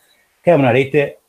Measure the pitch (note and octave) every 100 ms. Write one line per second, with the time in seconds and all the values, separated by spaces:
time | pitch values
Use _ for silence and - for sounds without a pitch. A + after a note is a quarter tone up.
0 | _ _ _ _ - E3 C3+ A#2+ C3+ D3+
1 | C#3+ -